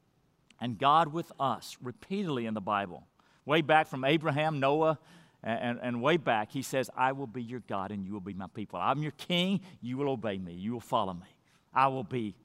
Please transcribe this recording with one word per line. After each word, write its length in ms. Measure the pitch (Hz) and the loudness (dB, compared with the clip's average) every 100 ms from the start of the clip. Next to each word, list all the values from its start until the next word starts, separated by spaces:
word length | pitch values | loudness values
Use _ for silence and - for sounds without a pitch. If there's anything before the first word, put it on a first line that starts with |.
| _ _ _ _ _ - | _ _ _ _ _ -8
And 180 | 120 101 | -6 2
God 300 | 135 156 160 | 6 6 6
with 240 | 160 160 - | 0 -6 -2
us 360 | 135 101 - - | -2 -2 -6 -10
repeatedly 640 | 123 - - 196 185 131 113 | -10 -10 -6 -4 -2 -2 -2
in 80 | |
the 60 | 110 | -4
Bible, 460 | 95 101 98 80 - _ _ _ | 0 0 0 -8 -18 _ _ _
way 160 | - 160 | 0 2
back 280 | 156 156 160 | 6 4 4
from 160 | 135 | 0
Abraham, 560 | 135 160 156 143 156 147 | 2 4 2 0 0 2
Noah, 380 | 135 156 160 156 - - - _ | 2 4 4 2 -6 -20 -20 _
and, 180 | 110 113 | -4 -2
and, 180 | 120 120 | -2 -4
and 200 | 123 120 | -4 0
way 140 | 135 165 | 2 2
back, 360 | 131 110 107 | 2 0 0
he 100 | 135 | -6
says, 280 | 120 135 120 - | -2 -2 -2 0
"I 160 | 131 | 0
will 140 | 139 131 | 0 -6
be 160 | 127 | -8
your 180 | 117 123 | -8 -10
God 300 | - 101 95 | -6 -4 -4
and 140 | 104 | -6
you 80 | 95 | -6
will 80 | 104 | -8
be 140 | 92 | -8
my 120 | 92 92 | -8 -10
people. 320 | - 101 90 | -10 -8 -2
I'm 240 | 101 139 | 0 0
your 100 | 151 | -2
king, 500 | - - 175 185 196 - - | -6 -2 0 2 0 -2 -12
you 160 | 120 127 | -8 -2
will 140 | 143 | -2
obey 280 | 131 107 98 | -2 -2 -4
me, 140 | 90 | -6
you 200 | 87 104 | -6 -6
will 60 | 120 | -6
follow 340 | - 120 98 | -2 0 0
me. 120 | 87 90 _ _ _ _ | -4 -12 _ _ _ _
I 140 | 127 135 | 2 2
will 160 | 131 | 2
be 320 | 98 123 107 - | -4 -4 -4 -8